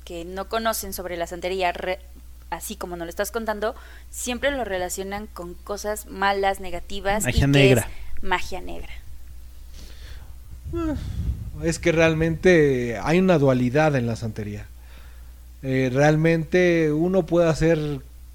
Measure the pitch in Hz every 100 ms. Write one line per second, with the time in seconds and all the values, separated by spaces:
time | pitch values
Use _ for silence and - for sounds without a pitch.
0 | - 170 170 190 190 226 226 220 196 196
1 | 180 175 170 180 180 190 180 180 180 185
2 | - - - - - - - 196 185 175
3 | 170 170 202 233 220 208 214 - - -
4 | - - 240 240 262 277 208 185 180 -
5 | 190 202 214 - 175 175 - 202 208 214
6 | - 190 196 202 196 196 190 175 - 202
7 | 190 214 127 117 139 139 135 123 - -
8 | - - - - - 185 180 170 - -
9 | - - - - - - - - - -
10 | - - - - - - - 339 320 285
11 | - - - - - 151 160 160 175 160
12 | 165 156 165 156 185 175 143 127 120 107
13 | 101 175 190 165 139 127 123 139 156 139
14 | 117 113 113 107 104 104 - - - -
15 | - - - - - - 135 131 131 127
16 | 147 156 160 165 151 180 180 165 156 151
17 | 175 190 165 170 170 135 160 160 151 139
18 | - - -